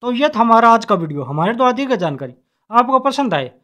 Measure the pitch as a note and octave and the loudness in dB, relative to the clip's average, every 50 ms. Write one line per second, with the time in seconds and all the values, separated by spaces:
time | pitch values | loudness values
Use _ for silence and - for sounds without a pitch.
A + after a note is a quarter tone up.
0 | - A#3+ B3 A#3 C#4+ D4+ D4+ G#3+ A#3 A#3 A3+ A3+ A3+ A#3 A3+ A3+ A3+ - G#3+ F#3 | -4 -4 -4 0 -2 -2 2 2 2 4 4 4 6 6 4 4 2 0 -2 -2
1 | E3+ D#3 D3 C#3+ C3+ A#2+ C#3+ D3+ D#3+ F#3+ A#3 A#3 B3+ B3 B3 A3 C#4 C4 B3+ G3+ | -2 -6 -6 -8 -8 -6 -4 -4 -2 -2 0 0 0 0 0 -2 -4 -4 -4 -4
2 | F3 D#3+ C#3+ C3 C#3 B2+ B2 _ _ _ _ _ _ _ G#3 A#3 B3 A#3 C4+ C4 | -2 -4 -6 -6 -10 -14 -16 _ _ _ _ _ _ _ 0 0 0 2 0 0
3 | C4 C#4 C4 - C#4+ A#3+ F3 D3 C3 B2+ _ _ | 0 0 -2 -2 -2 0 0 -2 -4 -4 _ _